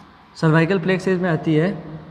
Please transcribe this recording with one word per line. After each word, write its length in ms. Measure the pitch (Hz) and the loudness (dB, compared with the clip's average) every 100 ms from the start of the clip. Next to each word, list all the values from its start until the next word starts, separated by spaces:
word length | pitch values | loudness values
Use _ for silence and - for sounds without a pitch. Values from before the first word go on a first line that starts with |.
| - - - - | -20 -20 -20 -2
cervical 440 | 160 160 165 196 170 | 2 4 2 0 0
plexus 340 | 185 190 180 | 0 0 0
में 100 | 180 | 0
आती 260 | 156 165 151 | -2 0 2
है 140 | 175 202 - - - | 0 -2 -10 -16 -18